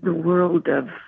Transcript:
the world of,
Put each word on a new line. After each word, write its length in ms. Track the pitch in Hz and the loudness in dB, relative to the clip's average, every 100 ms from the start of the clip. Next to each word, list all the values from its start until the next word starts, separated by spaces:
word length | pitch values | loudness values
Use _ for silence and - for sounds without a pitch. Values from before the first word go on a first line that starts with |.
the 100 | 185 | -4
world 540 | 165 165 180 180 175 - | -2 2 2 2 2 0
of, 220 | 139 127 - | -2 -2 -12